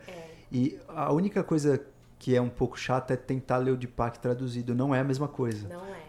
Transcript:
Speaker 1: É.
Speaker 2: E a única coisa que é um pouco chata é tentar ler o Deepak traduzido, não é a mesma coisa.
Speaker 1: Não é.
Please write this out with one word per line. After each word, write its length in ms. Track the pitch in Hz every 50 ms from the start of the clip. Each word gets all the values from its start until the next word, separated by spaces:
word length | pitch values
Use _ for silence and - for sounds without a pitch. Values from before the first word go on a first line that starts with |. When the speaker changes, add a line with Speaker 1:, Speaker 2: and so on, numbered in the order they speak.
| - -
Speaker 1:
É. 220 | - 170 165 - - - - -
Speaker 2:
E 280 | - 123 123 147 - - - -
a 240 | 160 160 143 147
única 320 | 143 156 185 202 - 196 175
coisa 400 | - 170 156 143 147 135 139 - - - - - - - -
que 160 | - - 123
é 60 | 123
um 80 | 123 123
pouco 280 | 123 - 131 123 - -
chata 360 | - - 127 131 127 - 131
é 20 | 127
tentar 400 | - - 135 131 127 - 127 127
ler 140 | 127 131
o 60 | 131 127
Deepak 420 | 123 123 - - 120 117 - -
traduzido, 560 | - 127 123 123 131 127 120 123 120 123 117
não 180 | 120 131 143 135
é 60 | 127
a 40 | 135
mesma 240 | 139 135 135 147 139
coisa. 400 | - - 127 117 110 104 104 101
Speaker 1:
Não 160 | - - -
é. 180 | - - - -